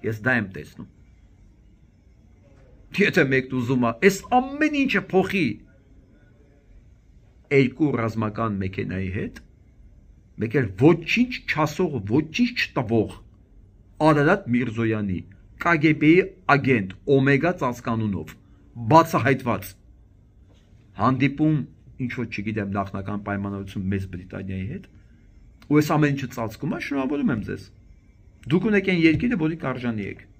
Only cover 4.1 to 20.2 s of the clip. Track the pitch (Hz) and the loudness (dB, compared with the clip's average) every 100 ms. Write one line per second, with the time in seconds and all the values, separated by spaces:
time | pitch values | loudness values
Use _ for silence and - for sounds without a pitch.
4.1 | 190 - 247 262 285 302 294 269 - 196 | 2 0 0 0 -2 -2 0 0 0 0
5.1 | 185 185 196 139 - - - _ - _ | 0 0 0 -2 -4 -14 -20 _ -20 _
6.1 | _ _ _ - _ _ - - - _ | _ _ _ -20 _ _ -20 -20 -20 _
7.1 | - _ _ _ 143 127 - 151 120 113 | -20 _ _ _ 4 4 2 0 0 -2
8.1 | 107 110 107 113 98 95 98 101 92 95 | -2 -4 -2 -4 -2 -4 -6 -6 -4 -4
9.1 | 92 233 - - - - _ - - - | -6 -8 -10 -20 -20 -20 _ -20 -20 -20
10.1 | - _ - 113 147 117 92 143 165 - | -20 _ -8 -2 -2 -2 4 4 4 0
11.1 | - 247 - - 160 151 - 180 139 98 | 0 0 -2 -6 -2 -2 -2 -4 -4 0
12.1 | 123 156 - 240 - - - 107 113 95 | -2 0 -2 -2 -2 -4 -4 0 0 0
13.1 | - - - _ - - - - - 156 | -6 -20 -20 _ -20 -20 -20 -20 0 2
14.1 | 147 147 208 - 120 120 110 113 110 104 | 4 4 2 2 0 0 -2 -2 0 -2
15.1 | 87 - - - - 170 165 156 147 156 | -4 -8 -20 -20 -4 2 4 4 4 6
16.1 | 175 - - - 139 135 120 95 - - | 6 4 -6 2 2 4 2 0 -8 2
17.1 | 139 139 139 160 175 135 117 - 113 107 | 4 4 4 2 -2 -4 -6 -4 -2 -2
18.1 | 92 76 - - - - - 113 156 160 | -4 -8 -16 -20 -20 -20 -10 4 4 6
19.1 | 165 127 131 123 101 - - - - - | 0 0 0 -2 -4 -6 -20 -20 -20 -20
20.1 | _ | _